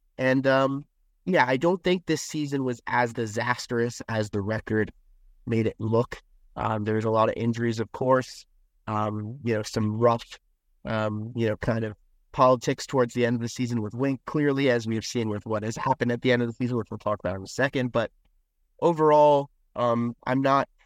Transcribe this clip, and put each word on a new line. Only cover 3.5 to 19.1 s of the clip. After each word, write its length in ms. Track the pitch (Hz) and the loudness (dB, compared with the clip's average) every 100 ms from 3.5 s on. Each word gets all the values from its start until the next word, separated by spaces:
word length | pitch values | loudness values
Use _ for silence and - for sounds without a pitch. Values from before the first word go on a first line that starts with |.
| 123 - 120 120 - - | -4 -2 -2 -2 -4 -6
as 180 | 113 107 | -4 -2
the 140 | 104 | -4
record 500 | 98 110 - 107 104 - _ _ _ _ - | -4 -4 -2 0 -2 -6 _ _ _ _ -4
made 200 | 113 110 | 0 0
it 100 | - | -2
look. 420 | 110 113 123 - _ _ _ - | 0 0 0 -4 _ _ _ -6
Um, 280 | 110 110 | -4 -2
there 120 | 104 110 | 0 0
was 100 | 110 | 2
a 40 | |
lot 200 | 110 113 | 2 2
of 40 | - | 2
injuries, 440 | 117 113 117 110 | -2 0 -2 -2
of 100 | 107 | -4
course, 520 | - 127 131 - - - _ _ _ - | -4 2 2 0 -10 -20 _ _ _ -6
um, 520 | 107 107 107 104 135 | -4 -2 -4 -8 -8
you 100 | 117 | -2
know, 80 | 107 | -2
some 360 | 107 113 107 107 | -2 -2 -2 4
rough, 400 | 117 117 - - _ _ _ _ - | 4 4 -2 -20 _ _ _ _ -6
um, 440 | 110 107 107 110 117 | -2 -2 -4 -6 -2
you 100 | 113 | 0
know, 100 | 107 | 0
kind 260 | - 113 | -2 -2
of 100 | 110 101 _ _ _ | -2 -8 _ _ _
politics 540 | - 127 127 - 135 - | 2 4 4 2 -4 -2
towards 260 | 139 120 | 0 0
the 140 | 120 117 | 2 0
end 100 | 117 | 0
of 60 | |
the 60 | 117 | -4
season 340 | - 123 120 | -4 -4 -2
with 100 | 104 | -4
Wink, 280 | 117 139 131 | -4 -2 -4
clearly, 460 | - 156 147 139 139 | -4 -2 0 2 2
as 160 | 120 113 | 2 0
we 80 | |
have 100 | 113 | -4
seen 240 | - 123 110 | -2 -4 -2
with 160 | 104 | -4
what 180 | 110 107 | -4 -4
has 140 | 110 - | -4 -4
happened 340 | 131 135 120 | -2 0 0
at 120 | 120 | 0
the 100 | 127 | 2
end 80 | 120 | 2
of 80 | 120 | 0
the 60 | |
season, 240 | 113 123 123 | -2 -2 -2
which 100 | - | -4
we'll 80 | 107 | -6
talk 220 | 104 104 | -4 -4
about 160 | 92 95 | -4 -6
in 60 | |
a 40 | 95 | -8
second. 460 | - 135 139 123 | -2 -2 0 -2
But 180 | 117 110 _ _ _ _ _ _ - | -2 -2 _ _ _ _ _ _ -2
overall, 720 | 165 160 156 | 0 4 4